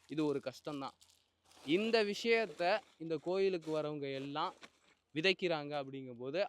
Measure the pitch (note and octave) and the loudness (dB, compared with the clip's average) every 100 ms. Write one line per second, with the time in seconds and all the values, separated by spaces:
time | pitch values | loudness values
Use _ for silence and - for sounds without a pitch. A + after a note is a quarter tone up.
0 | - D3 D3+ C#3 B2+ - D#3+ C#3+ C3+ - | -8 0 0 0 -4 -8 -8 -8 -8 -12
1 | - _ _ _ _ - C3+ F3 A3+ A3+ | -20 _ _ _ _ -12 0 2 4 4
2 | G#3 G3+ A#3 A3+ G#3 D3+ F3 G3+ - - | 2 0 2 2 2 0 2 2 -2 -10
3 | E3 D#3 E3+ F#3 G3 F#3 D#3+ D#3 D3+ D3+ | -4 -4 0 2 2 2 -2 -2 -2 -4
4 | C#3 C3+ C#3 D3 F3+ - - _ _ _ | -4 -4 -4 -2 -4 -4 -18 _ _ _
5 | _ D3 F3+ F#3 F3+ D#3 D3 D3 C3+ C#3 | _ 0 2 4 2 0 -2 -4 -4 -8
6 | C3 A#2+ B2+ E3 | -10 -8 -4 -2